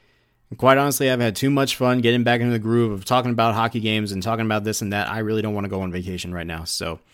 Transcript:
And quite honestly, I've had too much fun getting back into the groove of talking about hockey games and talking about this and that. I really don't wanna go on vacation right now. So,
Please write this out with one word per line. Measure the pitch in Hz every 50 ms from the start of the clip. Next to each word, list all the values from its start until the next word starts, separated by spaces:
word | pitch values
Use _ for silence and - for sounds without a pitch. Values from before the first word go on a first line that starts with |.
| _ _ _ _ _ _ _ _ _ -
And | -
quite | - 127 131 135
honestly, | 139 139 143 131 - 143 131
I've | 127 120
had | 120 113 95
too | - 135 139
much | 143 139 135 127 -
fun | - 127 123 123 127
getting | 117 117 120 123 117
back | 120 120 120
into | 120 123 120
the | 113
groove | 104 110 117 120 117 110 104
of | 95 95
talking | - 127 127 120 123
about | 117 113 113 117 107
hockey | 110 113 113 - 117
games | 107 110 107 110 104 101 98
and | 95 90
talking | 113 113 113 113
about | 110 107 107 101
this | 110 104 -
and | 113 98 101
that. | 101 101 -
I | 98 113
really | 110 107 110 110
don't | 104 107 104
wanna | 104 101
go | 98 101 95
on | 95 92
vacation | 87 92 90 98 90 87 - 87 90
right | 87 82
now. | 85 82 80 85
So, | - - - 85 82 80 - _ _